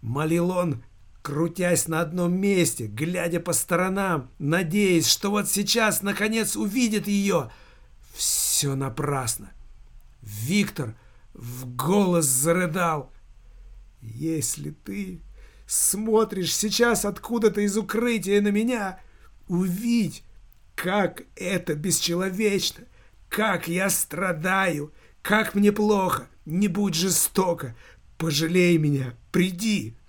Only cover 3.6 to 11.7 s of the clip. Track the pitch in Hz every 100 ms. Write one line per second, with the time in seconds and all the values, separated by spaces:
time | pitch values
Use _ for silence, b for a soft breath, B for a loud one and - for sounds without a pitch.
3.6 | - 175 185 190 196 165 120 - 143 170
4.6 | 175 196 202 170 160 - 202 208 202 196
5.6 | 202 226 220 - 196 202 214 226 214 208
6.6 | 214 214 240 208 196 202 196 175 120 B
7.6 | B B B B - - - - - -
8.6 | 143 135 135 123 139 139 123 - 101 -
9.6 | - - - - - - 104 101 117 202
10.6 | 202 - 120 110 b b b - 117 123
11.6 | 127